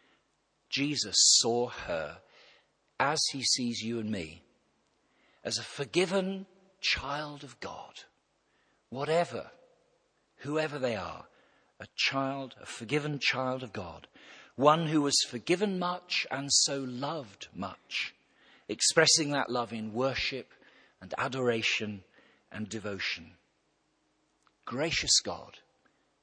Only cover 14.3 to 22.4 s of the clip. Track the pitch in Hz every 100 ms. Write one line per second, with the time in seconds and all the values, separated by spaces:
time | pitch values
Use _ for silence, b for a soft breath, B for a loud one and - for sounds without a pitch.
14.3 | B B - 147 160 156 156 143 - -
15.3 | 123 - 175 208 185 180 180 - - -
16.3 | 135 139 - - 139 127 123 143 160 113
17.3 | - - - 95 - - - - - _
18.3 | b b b b - - 165 156 - 147
19.3 | 143 - 123 113 113 107 107 131 123 -
20.3 | 131 - - b b b b 95 - 127
21.3 | 131 123 113 - - 107 101 - b b
22.3 | b